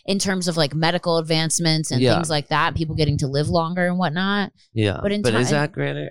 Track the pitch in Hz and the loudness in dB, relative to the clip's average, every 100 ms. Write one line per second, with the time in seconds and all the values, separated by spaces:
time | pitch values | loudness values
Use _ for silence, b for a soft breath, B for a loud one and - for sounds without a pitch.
0 | - 196 202 190 180 165 165 147 165 175 | -4 -2 -2 -2 0 0 0 2 0 0
1 | 175 165 160 160 160 - 165 160 156 135 | 0 0 0 0 0 0 2 0 0 2
2 | 127 107 156 151 143 151 160 147 160 160 | 2 2 2 -2 0 0 2 0 -2 0
3 | 147 143 139 139 156 170 165 180 180 180 | 0 0 0 -2 0 0 0 0 0 0
4 | 175 160 190 202 196 - b 107 104 87 | 0 0 -2 -2 -4 -8 b -2 0 0
5 | 101 104 104 110 127 147 151 139 143 143 | -2 0 0 2 2 2 0 -2 -4 -4
6 | 151 | -6